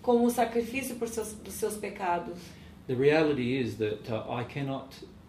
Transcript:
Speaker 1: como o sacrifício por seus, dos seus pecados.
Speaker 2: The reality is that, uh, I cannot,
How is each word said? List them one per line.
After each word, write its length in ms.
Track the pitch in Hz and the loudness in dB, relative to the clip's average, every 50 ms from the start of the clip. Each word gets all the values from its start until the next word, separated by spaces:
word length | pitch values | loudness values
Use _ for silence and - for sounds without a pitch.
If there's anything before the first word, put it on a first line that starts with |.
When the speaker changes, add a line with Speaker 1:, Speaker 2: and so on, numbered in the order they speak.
Speaker 1:
como 240 | - 247 240 233 240 | 2 4 6 6 6
o 40 | 240 | 4
sacrifício 680 | 240 240 226 226 - 240 233 - 254 269 247 240 233 - | 4 2 0 2 0 -2 -2 -2 -4 -6 -6 -6 -6 -6
por 100 | 233 233 | -6 -4
seus, 260 | - 220 214 208 - | -4 -6 -6 -6 -10
dos 220 | - - 202 190 | -12 -12 -12 -6
seus 200 | - 226 208 208 | -4 -4 -4 -4
pecados. 600 | - 208 196 - - 196 175 175 170 165 170 - - - - - - - - - - - - | -6 -8 -8 -8 -4 -2 0 0 0 -2 -6 -10 -12 -14 -16 -18 -18 -18 -20 -20 -14 -6 -4
Speaker 2:
The 60 | 127 | 0
reality 680 | 120 135 143 151 160 156 151 143 127 123 120 131 135 | 6 6 8 8 8 6 4 4 2 0 0 0 0
is 180 | 123 110 104 104 | 0 -2 0 0
that, 300 | 110 107 104 - - 123 | 0 0 0 -4 -4 -4
uh, 200 | 113 110 107 123 | -4 -4 -4 -4
I 120 | 120 120 120 | -4 -4 -4
cannot, 500 | - - 143 139 135 135 131 - - - - - - - - - | -6 -6 -6 -4 -4 -4 -6 -8 -12 -16 -18 -18 -18 -18 -20 -18